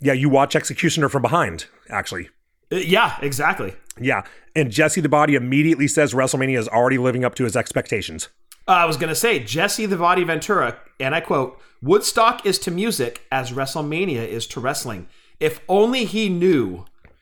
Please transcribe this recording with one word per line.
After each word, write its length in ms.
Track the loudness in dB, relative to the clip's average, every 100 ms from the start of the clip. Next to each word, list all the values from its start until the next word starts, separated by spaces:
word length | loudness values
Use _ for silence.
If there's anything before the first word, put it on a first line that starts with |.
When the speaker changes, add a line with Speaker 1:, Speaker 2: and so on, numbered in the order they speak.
Speaker 1:
Yeah, 120 | 0
you 160 | 2 4
watch 260 | 4 4
Executioner 540 | 0 -2 -2 0 0 0
from 140 | 0
behind, 440 | 0 0 0 -4 -12 _ -10
actually. 400 | -8 -6 -8 -12 _ _ _ -8
Speaker 2:
Uh, 40 | -6
yeah, 420 | 0 2 2 -2
exactly. 540 | -6 -2 -2 -2 -6 -12 -16 -6
Speaker 1:
Yeah, 220 | -2 -2 -4 -16 -6
and 160 | -2 0
Jesse 300 | 2 2 2
the 80 | 2
Body 260 | 4 4
immediately 540 | 2 2 2 4 2 2
says 260 | 2 2
WrestleMania 420 | 2 0 0 0 -2
is 100 | 0
already 280 | 2 2 2
living 260 | 2 0
up 100 | -2
to 100 | -2
his 120 | -2 -2
expectations. 720 | -2 -4 -4 -4 -6 -10 -12 _ _ -6 2
Speaker 2:
Uh, 40 |
I 120 | 4 2
was 100 | 0
gonna 180 | -4 0
say, 240 | 0 0
Jesse 440 | -2 -2 -2 -2 -2
the 100 | 2
Body 260 | 2 2
Ventura, 560 | 2 -2 0 0 0 -4 -14 -6
and 140 | -4
I 60 | -2
quote, 400 | 0 -2 -2 -8 -20 _
"Woodstock 640 | 2 2 4 2 2 2 -2
is 120 | -2
to 100 | -2
music 560 | -2 -2 0 -4 -6 -6
as 180 | -6 -4
WrestleMania 760 | -4 -4 -4 -4 -2 -2 -4 -4
is 200 | -8 -8
to 120 | -6
wrestling." 480 | -4 -4 -6 -10 -12 -20 _ -4
If 200 | -2 -2 0
only 360 | 2 4 2
he 240 | -2 0 0
knew 560 | 2 4 4 2 -6 -14 -20 -20 _